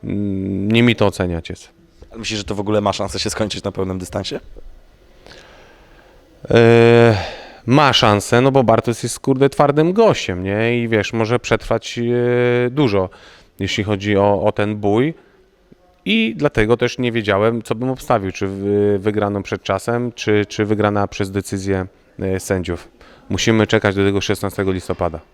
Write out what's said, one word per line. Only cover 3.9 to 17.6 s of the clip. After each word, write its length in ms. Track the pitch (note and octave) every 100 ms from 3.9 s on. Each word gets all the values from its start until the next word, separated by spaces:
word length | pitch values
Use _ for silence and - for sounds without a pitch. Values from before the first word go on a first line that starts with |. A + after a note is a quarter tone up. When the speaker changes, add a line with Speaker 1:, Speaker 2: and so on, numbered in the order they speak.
| F#2
Speaker 2:
dystansie? 400 | F#2 - F#2+ C#3 - - - - - _ _ - - - - - - - - - _ _ _ _ -
Speaker 1:
E, 680 | A#2 A#2 A#2 A#2 A#2 A#2 G#2 F2 - - - -
ma 280 | C3+ C#3+
szansę, 480 | A#2 A#2 G#2 - A#2+
no 100 | C3+
bo 120 | C3+
Bartos 400 | A2+ A2+ A#2 A#2
jest, 160 | B2 -
kurde, 300 | - C3 C#3
twardym 440 | - C#3+ C#3+ D#3+
gościem, 500 | G3 A3 B2 - F2+
nie? 360 | F#2+ G2+ A2+ A#2+
I 80 | A#2
wiesz, 260 | A2+ G2
może 260 | A#2 A2 B2
przetrwać, 600 | - A2+ - A2+ - -
e, 720 | A#2+ A#2+ A#2+ B2 B2 A#2+ B2
dużo, 400 | C3 C#3 G2 F#2 - - - _ _
jeśli 240 | G2 -
chodzi 340 | G2+ G2+ G2+ G2+
o, 260 | G2+ G2+
o 80 | G2+
ten 240 | G2+ G#2 G#2
bój. 380 | G#2 G#2+ C#3+ D#3+ _ _ _ _ _ _ _ _ -
I 280 | A3 A3 A3+
dlatego 400 | C#3+ - G#2+ A#2
też 200 | B2 -
nie 140 | B2
wiedziałem, 500 | A#2 G#2 G2 G#2+ A#2